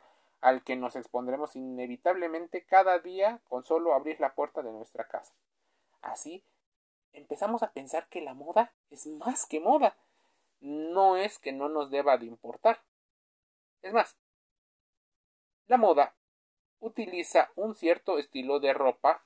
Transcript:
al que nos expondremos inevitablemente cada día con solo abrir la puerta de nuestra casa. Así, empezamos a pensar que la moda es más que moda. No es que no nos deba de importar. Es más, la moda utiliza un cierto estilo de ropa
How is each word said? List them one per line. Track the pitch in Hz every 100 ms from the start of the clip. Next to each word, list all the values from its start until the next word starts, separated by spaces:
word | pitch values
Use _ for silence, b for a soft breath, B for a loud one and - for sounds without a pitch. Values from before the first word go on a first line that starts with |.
| b b b b
al | 127 131
que | - 127
nos | 123 131
expondremos | 113 123 127 135 151 135
inevitablemente | 131 127 123 123 175 185 170 160 170 185
cada | - 190 190 180
día | 175 185 202 240 _
con | 127
solo | - 160 170 139
abrir | 147 151
la | 143 -
puerta | 147 -
de | 123
nuestra | 110 113 - -
casa. | - - _ _ _ _ _ _ _
Así, | - 113 147 185 _ _ _ _ _ _ _
empezamos | 147 143 147 208 233
a | 220
pensar | 139 135 160 -
que | 175
la | 147 131
moda | 151 202 240 _ _
es | 147 151
más | 151 233 - -
que | 156
moda. | 180 202 214 - _ _ _ _ _ _
No | 139 151 160 180 190 185
es | 208 -
que | 139
no | 135 143
nos | 156 139
deba | 139 143 123
de | 113
importar. | 117 - - 220 226 _ _ _ _ _ _ _ _ _ _
Es | 185
más, | 220 - - _ _ _ _ _ _ _ _ _ _ _ _ _ _ -
la | 247
moda | 208 143 139 - _ _ _ _ _ _
utiliza | 226 240 190 180 160 170 147 -
un | 214 -
cierto | 165 170 - 151
estilo | 143 135 131 143
de | 139
ropa | 131 135 - 143 165